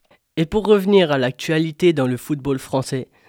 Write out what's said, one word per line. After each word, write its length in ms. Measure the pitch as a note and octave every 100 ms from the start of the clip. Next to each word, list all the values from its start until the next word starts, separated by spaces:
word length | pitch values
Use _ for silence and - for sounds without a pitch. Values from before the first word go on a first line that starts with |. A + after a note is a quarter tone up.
| _ _ _ -
Et 120 | E3
pour 180 | G#3+ G3
revenir 460 | G#3 F#3+ G3 E3
à 80 | C#3
l'actualité 720 | B2 - - D#3+ D#3+ D3+ F3+
dans 140 | D3 B2+
le 100 | B2
football 400 | - D3 C#3 C3+
français, 500 | - C3+ - C3+ - _